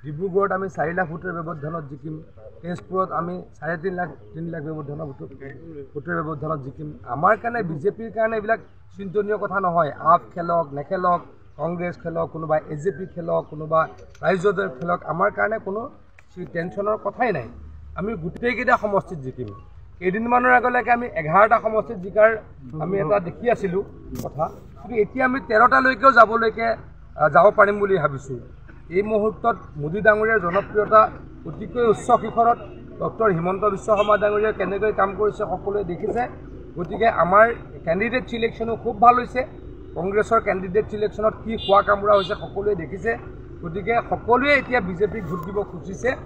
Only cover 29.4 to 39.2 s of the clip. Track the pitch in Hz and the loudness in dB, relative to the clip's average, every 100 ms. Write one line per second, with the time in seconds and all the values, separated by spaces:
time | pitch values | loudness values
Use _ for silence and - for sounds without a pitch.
29.4 | - 190 - 151 147 196 220 214 214 220 | -2 -2 -8 -8 -4 2 4 4 4 2
30.4 | 175 185 202 208 208 220 214 - - - | 2 -2 0 -2 4 6 6 0 -16 -14
31.4 | 165 147 208 240 233 202 - 233 214 208 | -14 -10 -8 0 2 2 4 2 2 2
32.4 | 233 233 - - - - 165 165 220 170 | 4 2 -4 -16 -18 -8 -8 0 0 2
33.4 | 175 190 208 196 - 208 208 208 208 208 | -2 0 0 -2 0 2 4 4 4 2
34.4 | 214 208 185 196 214 208 196 190 208 - | 0 -2 -2 0 0 2 0 2 -2 0
35.4 | 202 175 202 202 180 170 214 226 247 - | -4 -4 -2 -4 -4 -4 -4 -2 -4 -6
36.4 | - - - 151 170 196 226 196 170 196 | -16 -16 -14 -10 -8 2 2 4 4 8
37.4 | 226 233 - - - 170 226 254 - 233 | 6 4 -10 -10 -2 0 0 -2 -4 -2
38.4 | 226 - 226 226 220 208 233 240 | -2 -2 -4 -2 -4 6 8 8